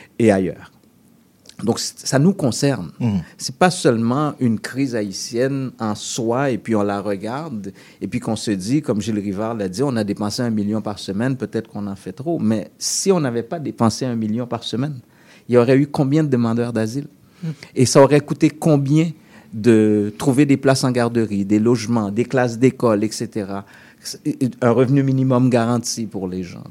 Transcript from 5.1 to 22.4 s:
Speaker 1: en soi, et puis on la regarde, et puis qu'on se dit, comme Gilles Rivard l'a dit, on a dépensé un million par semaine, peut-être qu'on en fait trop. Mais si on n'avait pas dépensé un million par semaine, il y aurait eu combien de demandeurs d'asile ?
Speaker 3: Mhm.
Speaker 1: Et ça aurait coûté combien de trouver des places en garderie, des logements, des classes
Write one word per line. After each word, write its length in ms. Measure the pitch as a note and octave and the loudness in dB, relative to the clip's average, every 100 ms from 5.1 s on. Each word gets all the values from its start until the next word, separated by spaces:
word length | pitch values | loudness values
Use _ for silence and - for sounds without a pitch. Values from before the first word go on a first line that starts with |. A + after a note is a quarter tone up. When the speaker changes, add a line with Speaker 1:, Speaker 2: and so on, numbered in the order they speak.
| F#2 - A2+ C3+ C#3 C3 - | -8 -6 -2 -2 -2 -6 -4
Speaker 1:
en 160 | A2 | -4
soi, 540 | G2+ - - A2+ A#2+ C#3+ | -4 -6 -4 -2 0 0
et 80 | G#2+ | -2
puis 180 | - | -2
on 80 | A2 | 0
la 200 | G2+ G2+ | 0 -2
regarde, 680 | G2+ G2 G#2+ C3 D#3+ A2+ G2 - - - | -4 -6 -6 -8 -8 -10 -12 -14 -20 -12
et 80 | G2+ | -8
puis 100 | B2 | -6
qu'on 160 | - | -4
se 160 | A2 - | -4 -2
dit, 300 | G2 F#2+ D3 | -4 -2 -2
comme 220 | D3 G#2+ | 0 -2
Gilles 160 | G2 G#2 | -2 -4
Rivard 340 | G2+ F#2+ A2+ | -4 -4 -4
l'a 160 | A#2 F#2+ | -4 -4
dit, 140 | F2+ | -2
on 120 | C#3+ A#2 | -2 -2
a 60 | |
dépensé 380 | G#2 G2 G#2 A#2 | -2 -2 -4 -4
un 80 | A#2+ | -2
million 320 | G#2+ G2+ G#2+ | -2 -2 -2
par 180 | G#2 G2 | -4 -8
semaine, 380 | - G2 B2+ C3 | -6 -4 -2 -2
peut-être 320 | G#2 A2+ - | -4 -6 -6
qu'on 180 | - G2+ | -8 -10
en 100 | F#2+ | -10
fait 160 | - | -12
trop. 260 | - C#3+ E3 | -10 -6 -2
Mais 320 | G#2+ A2 - - | 0 0 -4 -10
si 340 | - - G3 | -6 -2 0
on 80 | F#3 | 0
n'avait 220 | C#3 A#2 | 0 -4
pas 160 | A2+ E3+ | -6 -8
dépensé 480 | B2+ G#2+ A2+ - C3 | -8 0 0 0 -4
un 100 | A#2 | -4
million 300 | G#2+ A2+ A#2+ | -2 -4 -4
par 180 | A#2 | -8
semaine, 360 | - A2 C#3+ C3 - _ _ - - | -6 -6 -6 -8 -16 _ _ -18 2
il 40 | |
y 40 | A#2+ | 4
aurait 180 | A#2+ C3+ | 6 4
eu 100 | D3 | 2
combien 380 | D3+ C3+ D3+ | 0 0 2
de 60 | D3+ | 2
demandeurs 420 | B2 A#2 A#2 A#2+ | 0 0 0 -2
d'asile ? 360 | A2+ A2 C3 C#3 _ _ _ | -2 -4 -6 -10 _ _ _
Speaker 3:
Mhm. 100 | E3 D3 - | -10 -10 -6
Speaker 1:
Et 100 | - | 0
ça 180 | B2 D3+ | 4 8
aurait 200 | C3+ D3 | 8 6
coûté 260 | C#3+ D3+ D3+ | 0 0 0
combien 640 | - E3 D3 C3+ D3+ E3 - _ - - | 2 2 2 4 2 0 -4 _ -20 -14
de 600 | A2+ G#2+ A2 G#2+ G#2 G#2 - | 0 4 6 6 2 0 -2
trouver 300 | C#3+ B2+ C#3+ | 0 4 4
des 100 | C3+ | 4
places 280 | C#3 C3 | 4 2
en 80 | C3+ | 2
garderie, 520 | A#2+ A#2 A#2 A2 G2 | 0 0 0 0 -2
des 140 | G2 G#2+ | 2 2
logements, 520 | A2+ A#2+ G#2+ A#2 G2+ | 4 2 0 0 0
des 140 | G2+ | -2
classes 340 | B2 C3+ | -2 0